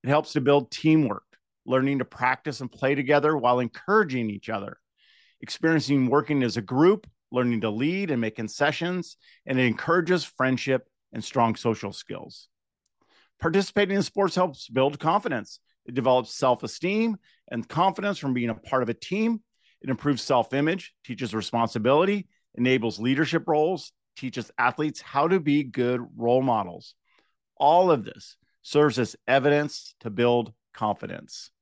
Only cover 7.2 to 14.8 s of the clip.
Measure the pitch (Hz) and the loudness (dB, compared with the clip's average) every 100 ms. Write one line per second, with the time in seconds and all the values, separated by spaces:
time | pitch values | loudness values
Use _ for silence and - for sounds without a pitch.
7.2 | _ 123 123 117 110 107 143 185 196 127 | _ -2 0 0 -2 -2 -2 -2 -2 -2
8.2 | 113 - 107 - 143 147 170 180 170 - | -4 -6 -10 -2 -2 0 -4 -4 -8 -16
9.2 | _ _ - 131 123 107 - 175 165 180 | _ _ -4 2 2 0 0 0 2 0
10.2 | - _ 131 127 - 131 _ _ _ 117 | -2 _ 0 0 0 -2 _ _ _ -12
11.2 | - 131 117 110 120 107 101 - - 101 | -6 0 0 2 -2 -2 -6 -12 -14 -14
12.2 | - - _ _ _ _ _ _ _ _ | -14 -20 _ _ _ _ _ _ _ _
13.2 | _ _ 160 185 190 - 196 196 - - | _ _ 0 0 0 0 2 2 0 0
14.2 | 196 180 175 131 - 120 | 0 2 -2 -2 -4 2